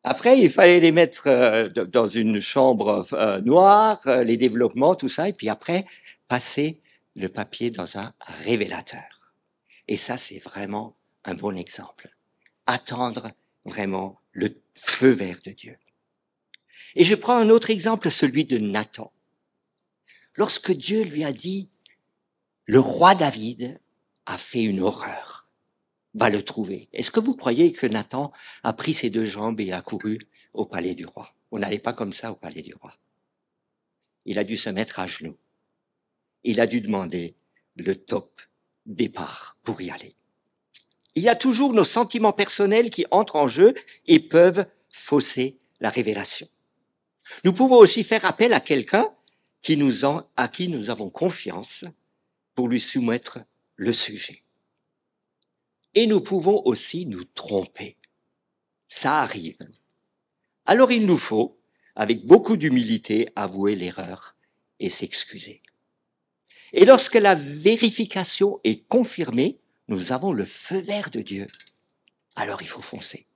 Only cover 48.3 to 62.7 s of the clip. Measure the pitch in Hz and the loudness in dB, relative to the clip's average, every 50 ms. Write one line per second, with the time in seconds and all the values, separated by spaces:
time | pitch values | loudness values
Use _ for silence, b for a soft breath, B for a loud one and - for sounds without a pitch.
48.3 | - - 220 240 214 135 - - 151 131 110 - - 208 339 427 _ _ _ _ | 2 2 2 4 4 2 2 0 -2 -2 0 0 0 0 0 0 _ _ _ _
49.3 | _ _ _ _ _ _ - - 160 147 143 135 117 - 143 139 147 170 - _ | _ _ _ _ _ _ -2 -2 0 2 2 0 0 0 0 -2 -2 -2 -8 _
50.3 | _ - 127 123 - - 180 180 165 127 104 110 117 107 107 92 - - 165 180 | _ -4 -4 -4 -4 -6 -6 -6 -6 -6 -6 -8 -8 -8 -10 -14 -6 -4 -4 -4
51.3 | 160 - - 104 85 90 110 - - - 180 175 151 _ _ _ _ _ _ _ | -4 -6 -12 -12 -12 -12 -14 -14 -16 -16 -16 -18 -20 _ _ _ _ _ _ _
52.3 | _ _ _ _ _ - 127 117 123 120 - - - 135 120 117 117 120 - - | _ _ _ _ _ -4 -2 -2 -2 -2 -2 -4 -4 -4 -2 -2 -4 -4 -6 -12
53.3 | - 117 110 _ _ _ _ _ _ - - 120 117 - - - - - - - | -18 -18 -20 _ _ _ _ _ _ -6 -4 -2 0 -2 -2 -4 -8 -12 -14 -16
54.3 | - _ _ _ _ _ _ _ _ _ _ _ _ _ _ _ _ _ _ _ | -16 _ _ _ _ _ _ _ _ _ _ _ _ _ _ _ _ _ _ _
55.3 | _ _ _ _ _ _ _ _ _ _ _ _ _ 208 233 220 214 185 180 - | _ _ _ _ _ _ _ _ _ _ _ _ _ 2 2 4 2 0 0 -2
56.3 | 190 185 156 190 208 208 - 127 117 110 - - - 170 180 131 101 90 87 _ | -4 0 2 2 2 2 2 0 -2 -2 -6 -8 -8 -8 -10 -10 -12 -12 -14 _
57.3 | _ - - - 104 98 90 - _ - - - _ _ _ _ _ _ _ _ | _ -18 -10 -4 -4 -4 -4 -6 _ -16 -16 -16 _ _ _ _ _ _ _ _
58.3 | _ _ _ _ _ _ _ _ _ _ _ _ - - - 135 147 151 131 - | _ _ _ _ _ _ _ _ _ _ _ _ -8 -2 0 0 0 0 0 -2
59.3 | - 104 82 80 - _ - - _ _ _ _ _ _ _ _ _ _ _ _ | -6 -12 -12 -14 -16 _ -20 -20 _ _ _ _ _ _ _ _ _ _ _ _
60.3 | _ _ _ _ _ _ _ - 190 240 262 254 247 233 214 190 175 131 - - | _ _ _ _ _ _ _ 2 4 4 4 4 4 2 2 2 2 0 0 -2
61.3 | 110 107 120 - _ _ _ _ _ _ _ _ _ - 110 107 117 104 - 110 | -2 -2 -2 -2 _ _ _ _ _ _ _ _ _ -6 -2 -2 -2 -4 6 6
62.3 | 175 220 214 - 226 175 151 156 | 6 6 6 0 -2 0 0 0